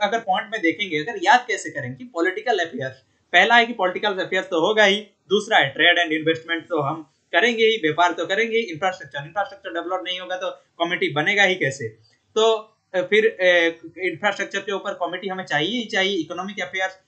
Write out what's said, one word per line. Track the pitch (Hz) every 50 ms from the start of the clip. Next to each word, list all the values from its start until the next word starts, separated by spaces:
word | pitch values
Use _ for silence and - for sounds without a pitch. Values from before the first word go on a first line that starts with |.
अगर | 208 196 214 -
point | - 190 185 208 208 208
में | 226 202
देखेंगे, | 170 165 156 208 202 185 151 151
अगर | 151 151 - 190
याद | 170 196 240 247 - -
कैसे | 196 185 - 156
करें | 151 147 123 123 131
कि | - 254
political | - - 170 170 185 185 214 214 247 220 180
affairs, | 170 - - 131 131 131 123 - _ _ _ _ _ _
पहला | 175 175 190 233 233
है | 240 226
कि | 233
political | 233 208 185 185 180 190 208 208 185 185
affairs | 170 - 185 190 185
तो | - 180 160 165
होगा | 208 214 214 208
ही, | 190 202 214 208 - _ _ _ -
दूसरा | 190 208 202 - 214 170
है | 143 135
trade | - 151 160 175 170 170
and | 170 156
investment | 156 160 151 160 165 160 165 165 165 160 - -
तो | 175 151
हम | 139 139 165 165 151 _ _ _ _ _
करेंगे | 185 175 220 240 233 220 226
ही, | 220 226
व्यापार | 208 156 151 147 170 175 175
तो | 165 180 170
करेंगे | 165 190 214 233 226 220 226
ही, |
इंफ्रास्ट्रक्चर, | 233 - 160 147 190 185 - - - - - - 165
infrastructure | 156 - 208 196 196 - - - 185
develop | 165 170 165 180 185 185 175
नहीं | 180 185 185
होगा | 185 180 185
तो | 185 190 175
कमेटी | 180 - _ _ _ - 170 170 175 - 196 160
बनेगा | 143 147 156 196 202 202
ही | 196 185 185
कैसे। | - 147 135 - - 117 110 - _ _ _ _ _ _ _ -
तो, | 220 220 226 220 214 214 - _ _ _ _ 190
अ, | 180
फिर, | 180 180 202 220 214
अ, | 226 - - 185 180 175 170 170 165 165 - 165 160 - 175
infrastructure | 185 180 170 - 208 202 196 202 190 190 202 196
के | 196 208
ऊपर | 196 180 202 202 185
committee | - 175 165 180 180 202 190
हमें | 185 190 180
चाहिए | - 156 147 156 196 240 247
ही | 220
चाहिए, | - 208 190 190 196 202 170
economic | 156 170 170 175 185 202 196 196
affairs | 180 180 190 185 190 190 - - _